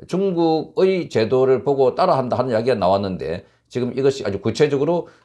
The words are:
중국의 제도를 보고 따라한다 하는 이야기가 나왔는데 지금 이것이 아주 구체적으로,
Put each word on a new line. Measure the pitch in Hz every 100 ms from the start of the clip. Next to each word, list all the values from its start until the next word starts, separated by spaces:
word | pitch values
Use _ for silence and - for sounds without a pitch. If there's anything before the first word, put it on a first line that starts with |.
| -
중국의 | 180 196 170 165 160 - - 190 185 147
제도를 | 160 110 127 131 127
보고 | 143 135 127 120
따라한다 | 185 143 123 110
하는 | 127
이야기가 | 110 120 117
나왔는데 | 90 98 101 85 67 85 - _ _
지금 | 127 120 131
이것이 | 135 139 104
아주 | 98
구체적으로, | 113 107 151 135 151 170 - _